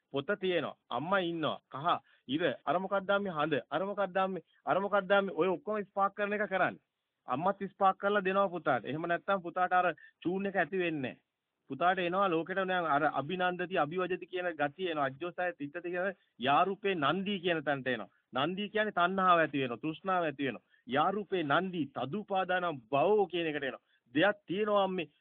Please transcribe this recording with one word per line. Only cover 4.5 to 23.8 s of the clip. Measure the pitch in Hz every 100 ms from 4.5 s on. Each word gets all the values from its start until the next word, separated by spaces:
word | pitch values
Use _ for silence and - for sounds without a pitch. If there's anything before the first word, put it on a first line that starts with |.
| _
අර | - 165
මොකක්ද | 208 202 190
අම්මේ, | 202 196 160
ඔය | 185
ඔක්කොම | 175 208 214
ස්පාක් | 196 202 196 196
කරන | 202
එක | 208 202
කරන්නේ. | 185 151 90 _ _ _ _ -
අම්මත් | 127 180 196 196
ස්පාක් | - 196 185
කරලා | 196 208
දෙනවා | 190 190 196
පුතාට. | 175 160 123 107
එහෙම | 151 170
නැත්නම් | 170 - 196
පුතාට | 180 185 180
අර | 180 180 151 - _
චූන් | 165 190 196
එක | 190
ඇති | 165 190
වෙන්නේ | 170 156 123
නැහැ. | - _ _ _ _ _
පුතාට | 135 170 185
එනවා | 175 185 196
ලෝකෙට | 165 165 190
නෑ | 185 180 160
අර | 143 151
අභිනන්දති, | 139 139 185 180 180 180 180
අභිවජති | 147 185 180 180 175
කියන | 180 180
ගතිය | 156 147 143 185
එනවා. | 156 135
අජ්ජෝසාය | 135 175 165 180
තිට්ඨති | 175 143 175 170
කියන | 180 196 190 _ -
යාරූපේ | 139 147 180 190 196 180
නන්දී | 143 185 196 196
කියන | 175 165
තැනට | 147 139 127
එනවා. | 117 92 _ _
නන්දී | 127 151 185 208
කියන්නේ | 214 214 190
තණ්හාව | 180 190 185 170
ඇති | 151 143
වෙනවා, | 131 117
තෘෂ්ණාව | 160 160 190 180
ඇති | 160 139 135
වෙනවා. | 107 - _ -
යා | 131 170
රූපේ | 196 190 185
නන්දි | 147 151 190 175 131
තදුපාදාන | 123 131 196 208 190 180 185 175 143 110
භවෝ | 139 170 214 185
කියන | 175 165
එකට | 147
එනවා. | 135 117